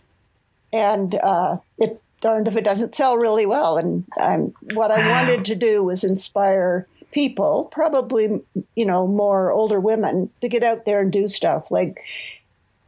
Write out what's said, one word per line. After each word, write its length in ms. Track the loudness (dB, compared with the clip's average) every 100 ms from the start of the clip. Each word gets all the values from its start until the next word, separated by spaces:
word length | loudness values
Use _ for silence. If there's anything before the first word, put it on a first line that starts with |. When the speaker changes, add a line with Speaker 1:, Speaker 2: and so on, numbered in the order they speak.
| _ _ _ _ _ _ _
Speaker 1:
And, 420 | -2 0 0 -2 -2
uh, 420 | 0 0 0 -4 -10 -2
it 240 | -2 -2 _ _
darned 260 | 0 0 0
if 80 | 0
it 60 |
doesn't 320 | 0 -2 -2 0
sell 220 | 2 2
really 280 | 2 2 2
well. 320 | 2 0 0
And, 260 | -2 -4 -6 -2
um, 340 | 0 0 -2 -8 -8
what 180 | -2 2
I 60 | 2
Speaker 2:
Wow. 240 | 2 2
Speaker 1:
wanted 220 | 2 0 0
to 100 | 0
do 280 | 2 2
was 200 | 0 0
inspire 840 | 0 -2 -2 0 2 2 2 -2 -6 _ -6
people, 580 | -2 -2 0 0 0 -4
probably, 680 | -2 0 0 0 0 0 -2 -6 -10 -8 -2
you 100 | 0
know, 220 | 0 0
more 440 | 2 2 2 2
older 280 | 0 2 0
women, 500 | 0 0 0 -2 -4 -6
to 80 | -4
get 140 | 0
out 220 | 0 0 0
there 140 | 0
and 120 | 2
do 160 | 0 -2
stuff, 440 | 0 0 -2 -2
like, 300 | -2 -2 -4 -16 -16 -16 -20 _ _ _ _